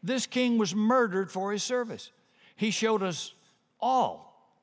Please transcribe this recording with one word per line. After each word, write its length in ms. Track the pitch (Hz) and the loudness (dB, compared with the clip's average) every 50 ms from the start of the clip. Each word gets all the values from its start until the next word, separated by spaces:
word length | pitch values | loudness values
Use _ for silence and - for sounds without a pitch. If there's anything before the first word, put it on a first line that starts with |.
| - | -2
this 240 | 175 262 262 220 - | -2 -2 -2 -2 -2
king 320 | - 247 254 247 233 226 | -2 0 2 2 4 2
was 160 | 214 170 175 | 2 2 0
murdered 560 | 208 214 220 247 262 240 220 175 190 196 180 | 0 2 4 6 4 4 4 2 -2 -2 -2
for 200 | - 185 190 196 | -4 -6 -4 -4
his 120 | 208 202 - | -4 -4 -4
service. 480 | - 247 247 247 233 151 101 - - _ _ _ _ _ _ - - _ | -2 -2 -2 -2 -4 -8 -12 -14 -18 _ _ _ _ _ _ -20 -20 _
He 140 | - 208 226 | -2 -2 -2
showed 320 | 190 - 220 220 220 214 | 0 0 0 2 2 2
us 320 | 190 190 165 143 - - - _ _ _ _ _ _ _ _ _ | 0 -2 -4 -6 -8 -12 -14 _ _ _ _ _ _ _ _ _
all 720 | - 240 262 254 214 113 85 80 - - - _ _ _ _ _ | -2 0 2 2 2 0 -2 -8 -16 -20 -20 _ _ _ _ _